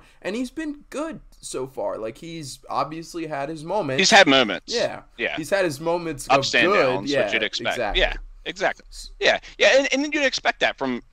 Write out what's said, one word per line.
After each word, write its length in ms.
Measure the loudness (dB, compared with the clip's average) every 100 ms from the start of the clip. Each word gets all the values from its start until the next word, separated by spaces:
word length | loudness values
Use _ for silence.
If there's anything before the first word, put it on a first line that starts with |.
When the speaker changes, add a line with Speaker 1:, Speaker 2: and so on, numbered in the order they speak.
| -12 _
Speaker 1:
And 140 | -8 -6
he's 140 | -8
been 360 | -8 -10 -10 -12
good 300 | -8 -8 -10 -18 -20
so 260 | -12 -8 -8
far. 300 | -6 -6 -6
Like, 200 | -8 -10
he's 400 | -14 -12 -12 -14 -6
obviously 580 | -4 -4 -6 -12 -10 -8
had 220 | -6 -6
his 140 | -8
moments. 360 | -4 -2 0 0
Speaker 2:
He's 100 | 6
had 160 | 8 10
moments. 460 | 6 4 0 -4
Speaker 1:
Yeah. 280 | -2 -2 -4 -14 -6
Speaker 2:
Yeah. 180 | -4 -4
Speaker 1:
He's 140 | -2
had 160 | 0 0
his 140 | -2
moments 480 | -2 -2 -2 -6 0
Speaker 2:
Ups 240 | 2 4
Speaker 1:
of 80 | 4
Speaker 2:
and 100 | 4
Speaker 1:
good. 120 | 4
Speaker 2:
downs, 280 | 4 0 0
Speaker 1:
Yeah, 140 | 0 0
Speaker 2:
which 80 |
you'd 100 | 0
expect. 320 | -2 -4 -4 -2
Speaker 1:
exactly. 260 | -2 0
Speaker 2:
Yeah, 120 | 0 -2 -12 -14 -14
exactly. 400 | -4 -4 -4 -10 -18 -18 -2
Yeah, 200 | 2 2 -2 2
yeah, 180 | 4 4
and, 100 | 4
and 200 | -2 -2
you'd 100 | 0 0
expect 360 | 0 -2 0
that 160 | -2 -2
from 260 | -4 -6 -10